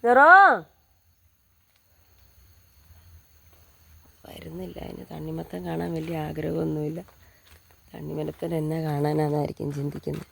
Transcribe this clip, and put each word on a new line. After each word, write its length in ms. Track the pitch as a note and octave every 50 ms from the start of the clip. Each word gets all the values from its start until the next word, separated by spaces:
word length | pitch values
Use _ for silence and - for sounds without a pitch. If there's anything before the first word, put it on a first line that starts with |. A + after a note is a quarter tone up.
| -
ജെറോ. 260 | A#3 B3 B3+ C#4 D#4 F4 F#4+ G4+ F#4 C4+ G3 D#3+ - _ _ _ _ _ _ _ _ _ _ _ _ _ _ _ _ _ _ _ _ _ _ _ _ _ _ _ _ _ _ - - _ - - - - - _ _ _ - - - - - - - - - - _ _ - _ - - - - _ _ _ - - - - - - - _ _
വരുന്നില്ല. 520 | - - - - E3 D#3+ F3 F#3 F3+ - - -
അതിന് 200 | - - - - -
തണ്ണിമത്തൻ 500 | E3 D#3 D3+ D#3 D#3+ D#3+ E3 E3 - F3+ F3+
കാണാൻ 280 | F3 E3 E3 E3+ F3 E3+
വലിയ 240 | E3 D#3 D#3+ E3+ D#3+ D3+ D3+
ആഗ്രഹമൊന്നുമില്ല. 720 | D#3+ D#3 D#3 D#3+ D#3+ E3 E3 D#3+ D#3 D3+ D3+ D3+ D#3+ E3+ F#3 - - - - - - _ _ - - - _ _ - _ _ - -
തണ്ണിമത്തൻ 600 | E3 D#3 D3+ D#3 D#3 D3+ - - - - E3+ E3+
എന്നെ 280 | D#3+ D#3 D3+ D#3+ D#3+ D#3+
കാണാനാണെന്നായിരിക്കും 880 | D#3 D3 C#3+ C#3+ D3 D3+ D3+ D#3 D3 D3 D3 D3 - - - - C#3+ C#3+
ചിന്തിക്കുന്നത്. 500 | C#3+ C#3 C#3+ C#3+ - - - D3+ D#3 D3+ -